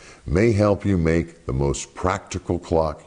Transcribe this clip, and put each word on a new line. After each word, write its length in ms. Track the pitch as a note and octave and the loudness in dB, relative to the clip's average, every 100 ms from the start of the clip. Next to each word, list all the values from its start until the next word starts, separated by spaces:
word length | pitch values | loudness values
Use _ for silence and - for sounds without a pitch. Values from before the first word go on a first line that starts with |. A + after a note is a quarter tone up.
| - - | -20 -16
may 280 | - D#2 A#2 | -2 2 2
help 320 | G2+ G#2 F#2+ | 4 2 2
you 120 | G2+ F#2 | 0 0
make 500 | D#2+ E2 E2 - - | 2 2 -2 -8 -8
the 60 | |
most 420 | C2 C#2 C#2 - | -2 -2 -2 -8
practical 640 | - F2+ G2+ - F#2 - F2 | -6 -4 -4 -6 -8 -4 -6
clock 420 | - E2 D#2+ D2+ | -2 0 0 -4